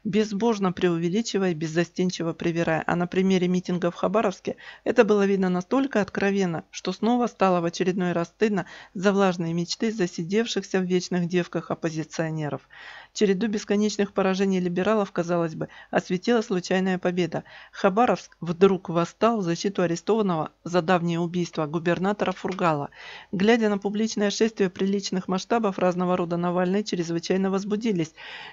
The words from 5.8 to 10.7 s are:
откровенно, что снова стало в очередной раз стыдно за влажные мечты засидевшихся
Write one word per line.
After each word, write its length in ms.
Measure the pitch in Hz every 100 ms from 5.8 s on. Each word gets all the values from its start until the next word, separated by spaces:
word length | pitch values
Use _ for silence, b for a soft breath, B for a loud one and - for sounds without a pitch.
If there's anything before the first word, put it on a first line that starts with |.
| 269 214
откровенно, 640 | 190 - 196 196 185 160 -
что 220 | - -
снова 340 | 185 214 247 233
стало 360 | - 190 175
в 40 | 170
очередной 460 | - 180 185 180
раз 160 | 170 170
стыдно 400 | - 220 208 196 B B
за 180 | 196 202
влажные 420 | 196 190 180 165
мечты 380 | 170 170 - 226
засидевшихся 880 | 220 175 - 165 208 233 196 190